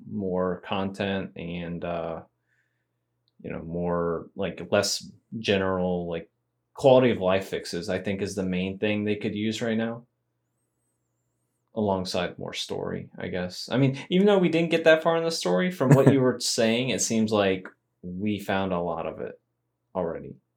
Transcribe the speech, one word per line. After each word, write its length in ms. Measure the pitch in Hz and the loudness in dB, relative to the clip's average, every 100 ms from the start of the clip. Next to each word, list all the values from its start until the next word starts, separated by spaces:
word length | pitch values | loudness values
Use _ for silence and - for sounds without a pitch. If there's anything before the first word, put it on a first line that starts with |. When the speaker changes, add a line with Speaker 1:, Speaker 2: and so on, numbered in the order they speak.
| - | -10
Speaker 1:
more 500 | 104 95 90 92 90 | -6 -4 -2 -2 -4
content 680 | - 101 98 98 98 95 92 - | -4 -4 -4 -4 -4 -4 -6 -10
and, 480 | 85 87 85 85 | -10 -8 -8 -8
uh, 380 | 87 85 82 82 - _ _ _ _ _ _ _ _ _ _ _ | -6 -6 -6 -8 -12 _ _ _ _ _ _ _ _ _ _ _
you 80 | - | -12
know, 120 | 78 | -10
more, 640 | 80 87 87 87 85 80 - - | -8 -4 -2 0 -2 -4 -8 -8
like, 260 | 92 - 87 | -8 -6 0
less 380 | 104 - - - - - 117 | 2 2 -4 -10 -20 -12 -6
general, 680 | 107 98 95 92 90 90 85 | 2 2 2 0 0 -2 -4
like, 220 | 85 - _ _ _ _ - | -8 -10 _ _ _ _ 4
quality 340 | 135 127 127 | 8 10 8
of 80 | 95 | 4
life 280 | 92 95 - | 2 2 0
fixes, 420 | 76 - 87 87 | -8 -6 -6 -4
I 80 | 95 | -4
think, 220 | 101 95 | -2 -4
is 140 | 98 101 | -4 -4
the 80 | |
main 340 | 92 90 95 95 | -2 -2 -4 -2
thing 260 | 107 104 104 | -2 -2 -2
they 100 | 104 | -2
could 180 | 110 | -4
use 260 | 104 110 107 | -2 -4 -2
right 160 | 117 110 | -2 -2
now. 260 | 113 120 - _ _ _ _ _ _ _ _ _ _ _ _ _ _ _ _ 113 | -4 -6 -16 _ _ _ _ _ _ _ _ _ _ _ _ _ _ _ _ -2
Alongside 640 | 104 95 90 92 87 - | 0 0 0 -4 -4 -6
more 140 | 85 | -10
story, 560 | - - 95 92 92 92 - | -8 -6 -6 -6 -6 -10 -10
I 100 | 95 | -6
guess. 420 | 90 90 - - | -6 -6 -8 -4
I 60 | 123 | 2
mean, 200 | 135 135 - | 2 0 0
even 160 | 180 208 | 4 4
though 140 | 196 | 4
we 100 | 175 | 4
didn't 220 | 160 165 | 2 2
get 120 | 165 160 | 4 6
that 180 | 160 | 6
far 120 | 170 165 | 4 2
in 60 | |
the 60 | 165 | 0
story, 400 | 165 180 180 180 | -2 0 0 0
from 180 | - 135 | 0 4
what 200 | 135 131 | 8 8
you 80 | 139 | 6
Speaker 2:
<laughs> 20 | |
Speaker 1:
were 180 | 127 117 | 4 0
saying, 500 | - - 113 117 131 | -2 2 2 2 0
it 100 | 95 | -2
seems 300 | - 113 110 | 0 2 2
like 360 | 107 98 92 - _ _ _ | 4 2 0 -6 _ _ _
we 380 | 90 90 107 101 | -12 -6 -4 -4
found 340 | 101 98 95 | -2 -2 0
a 60 | 90 | -2
lot 260 | 87 82 80 | -4 -4 -8
of 160 | - | -8
it 180 | - - _ _ _ _ _ 92 | -12 -12 _ _ _ _ _ -6
already. 400 | 85 76 67 - _ | -4 -6 -12 -18 _